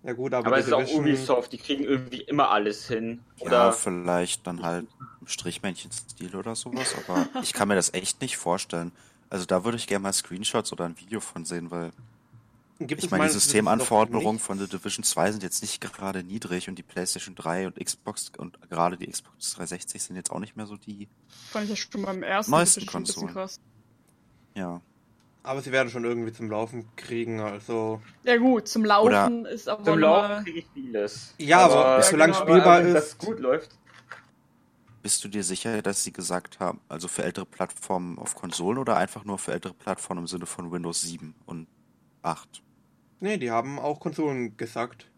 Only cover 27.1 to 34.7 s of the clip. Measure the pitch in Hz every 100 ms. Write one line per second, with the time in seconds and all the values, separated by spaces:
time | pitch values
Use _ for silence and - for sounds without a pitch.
27.1 | 117 113 113 107 104 110 113 110 110 -
28.1 | _ 247 240 254 240 214 226 214 208 214
29.1 | 208 202 233 226 233 - 214 196 160 156
30.1 | 180 208 208 202 165 - 143 131 107 104
31.1 | - - - 147 175 175 131 131 131 131
32.1 | 160 160 190 160 175 180 175 175 165 151
33.1 | - 190 220 127 151 - _ _ - _
34.1 | - _ _ _ _ _